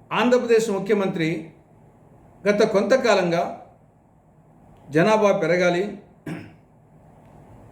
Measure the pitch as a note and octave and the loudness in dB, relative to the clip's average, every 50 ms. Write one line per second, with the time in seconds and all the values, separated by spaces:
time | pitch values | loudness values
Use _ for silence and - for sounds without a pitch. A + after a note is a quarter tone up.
0 | - - D3+ F#3 A3+ B3 B3 A#3+ - A3+ A#3 A3 - - G3 G3 F#3 G3+ A3 G3+ | -14 -6 -4 -2 2 2 2 2 2 2 2 2 2 0 -4 -4 -2 -2 -2 0
1 | F#3+ F#3 E3 F3 D#3+ D#3+ E3+ G#3+ - - - _ _ _ _ _ - - _ _ | 0 -2 -2 -4 -4 -4 -4 -6 -10 -14 -20 _ _ _ _ _ -20 -20 _ _
2 | _ _ - - - - - - - G3+ G#3 G#3 A3 - - F#3+ A3 A3+ B3+ - | _ _ -20 -20 -20 -20 -20 -6 -2 -2 0 2 0 2 2 0 0 2 0 2
3 | - A#3 G3+ F#3+ F3+ E3+ E3 E3+ - - - - - - - _ _ _ _ _ | 2 2 2 2 2 0 0 -2 -2 -4 -6 -12 -18 -20 -20 _ _ _ _ _
4 | _ _ _ _ _ _ _ _ _ _ _ _ - - - - - - C#3 D#3 | _ _ _ _ _ _ _ _ _ _ _ _ -20 -20 -20 -20 -16 -4 0 0
5 | F3+ G#3 A3 G#3 G#3 G3+ F#3 - D#3+ D#3 F3 F3+ F3+ F3 F3 F3 G3+ G#3 G3+ - | 2 4 4 4 4 2 2 2 0 0 0 2 2 0 0 -2 -4 -6 -8 -12
6 | - - _ _ _ D3 E3+ - - - - - _ _ _ _ _ _ _ - | -18 -20 _ _ _ -12 -12 -12 -14 -16 -20 -20 _ _ _ _ _ _ _ -20
7 | _ - - - - - - - - - - - - - | _ -20 -20 -20 -20 -20 -20 -20 -20 -20 -20 -20 -20 -2